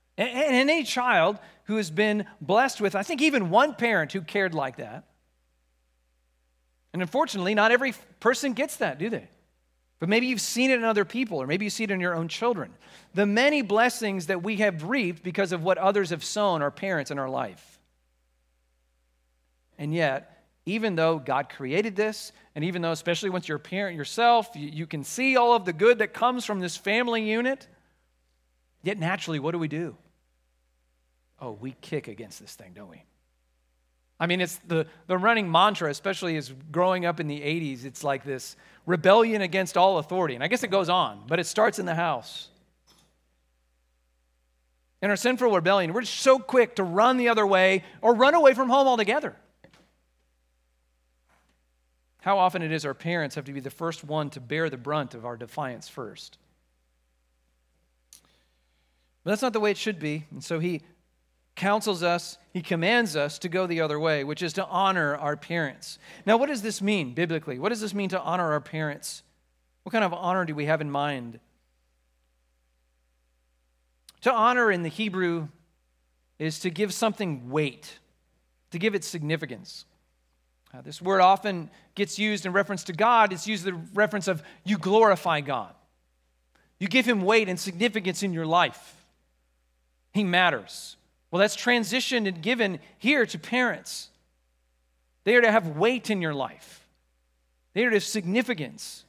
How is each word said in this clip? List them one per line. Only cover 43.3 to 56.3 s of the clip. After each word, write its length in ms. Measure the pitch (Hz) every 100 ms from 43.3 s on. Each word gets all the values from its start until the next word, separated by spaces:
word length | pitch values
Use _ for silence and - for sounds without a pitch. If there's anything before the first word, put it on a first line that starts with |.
| _ _ _ _ _ _ _ _ _ _ _ _ _ _ _ _ -
In 100 | 202
our 60 | 202
sinful 340 | 240 247 247
rebellion, 400 | 190 165 196 165
we're 100 | 202
so 360 | 226 - 269 262
quick 380 | - 254 226 -
to 80 |
run 320 | 185 175 233 254
the 140 | 240
other 140 | 220
way 380 | 202 190 190 190 - -
or 140 | 220
run 200 | 233 262
away 200 | 339 285
from 140 | 247 254
home 180 | 269 269
altogether. 480 | 240 202 269 - - _ _ _ _ _ _ _ _ _ _ _ _ _ _ _ _ _ _ _ _ _ _ _ _ _ _ _ _
How 180 | 185 196
often 240 | 180 175
it 80 | 160
is 160 | 156 147
our 80 |
parents 400 | 131 170 175 143
have 120 | 151 135
to 60 |
be 60 | 139
the 120 | 131
first 340 | - 165 160
one 260 | 147 156 147
to 100 | 131
bear 300 | 123 156 160
the 60 | 131
brunt 380 | 127 151 127
of 120 | 120 120
our 100 | 117
defiance 520 | 120 - 139 117 -
first. 500 | - 113 - -